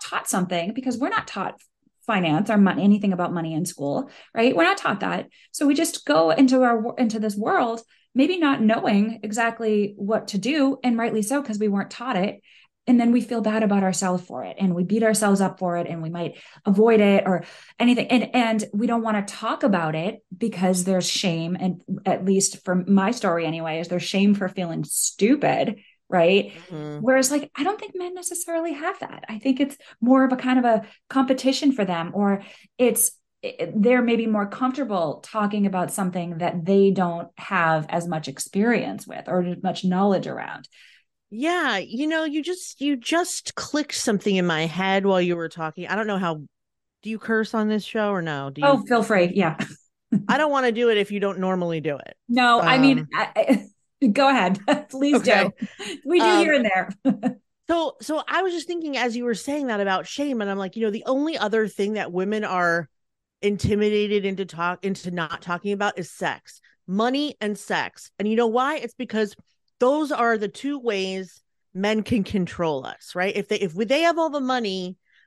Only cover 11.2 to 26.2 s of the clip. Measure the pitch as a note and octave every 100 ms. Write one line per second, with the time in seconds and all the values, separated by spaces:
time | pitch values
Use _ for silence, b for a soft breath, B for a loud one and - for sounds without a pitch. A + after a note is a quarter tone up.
11.2 | G#3 C#4+ C#4 G#3 G#3+ G3 G3+ - A#3+ G3+
12.2 | G3 - b b b _ - A#3+ A#3 A#3+
13.2 | - A3+ G#3+ A3 G#3+ G3+ F#3+ F3 F#3+ F3+
14.2 | F3+ B2+ F#2+ - G3 F3 F#3 A3 A3 G#3+
15.2 | G#3+ F#3+ F#3+ F#3 F3+ E3+ E3+ E3 D#3+ E3+
16.2 | F3+ - B B - G3 A3+ A3 G3+ G3
17.2 | - F3+ B B B B A#3+ B3 - A#3+
18.2 | A3 B3+ A3+ A3 G#3+ G#3 A#3+ A#3 A3 G#3+
19.2 | G3+ - A3 E4 C#4 F#3 D#3 D#3 F3 C#4
20.2 | - F#3 A3+ E3+ F#3 F#3 F3+ F#3 F3 -
21.2 | G3 E3 E3 F3+ F#3 F3+ - F#3+ F#3+ F3
22.2 | F#3+ F#3+ F#3+ - - F3+ F3+ G3 F#3+ A#3+
23.2 | G3 E3+ D#3+ E3 E3 D#3+ E3+ F3+ - G3
24.2 | G3+ G3+ F#3 F#3+ E3+ D#3+ D#3 - - -
25.2 | G3+ D4 D3+ C#3 A3 G#3 b b - F3+